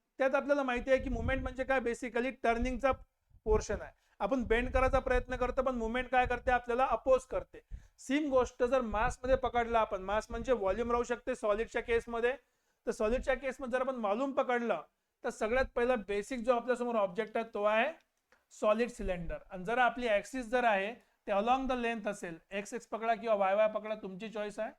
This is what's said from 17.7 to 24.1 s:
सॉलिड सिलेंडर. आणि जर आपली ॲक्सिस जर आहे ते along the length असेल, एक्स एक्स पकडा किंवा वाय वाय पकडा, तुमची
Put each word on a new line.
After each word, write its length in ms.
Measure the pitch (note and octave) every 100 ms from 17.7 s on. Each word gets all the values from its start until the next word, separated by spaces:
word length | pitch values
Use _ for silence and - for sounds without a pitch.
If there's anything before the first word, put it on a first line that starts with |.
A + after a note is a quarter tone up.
| A3 C#4 E4 _ _ _ _ _
सॉलिड 380 | - G#3+ A3 A#3
सिलेंडर. 500 | A#3+ G#3 F3 E3+ D3+ -
आणि 140 | F#3
जर 140 | F3+ B3
आपली 300 | A#3+ B3 A#3+
ॲक्सिस 380 | G3+ F#3+ C4 A3
जर 180 | B3
आहे 440 | A#3+ G3 G3+ B3 _ _ -
ते 60 |
along 340 | G3+ A3+ C4 C4
the 100 | B3+
length 320 | A#3 A#3 G#3
असेल, 300 | G3+ F3+ E3 -
एक्स 240 | G3 G3+
एक्स 120 | A#3 -
पकडा 280 | A3 A3+
किंवा 200 | A3 A3+
वाय 200 | G3+ F#3+
वाय 140 | G3+ G#3+
पकडा, 260 | G#3+ G#3+
तुमची 340 | G#3+ G3+